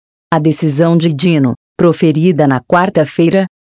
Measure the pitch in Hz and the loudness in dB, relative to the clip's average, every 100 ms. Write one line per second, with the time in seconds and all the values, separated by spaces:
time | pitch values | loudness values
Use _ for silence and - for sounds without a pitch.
0 | _ _ - 165 156 147 160 139 165 170 | _ _ -4 -2 0 -2 -2 0 0 2
1 | 165 143 175 160 131 - _ - 175 160 | 0 -2 0 0 0 -4 _ -2 0 2
2 | 160 151 175 151 143 131 - 175 185 180 | 0 0 0 2 0 0 0 0 0 -2
3 | 147 - 170 190 190 _ | -4 0 0 0 -4 _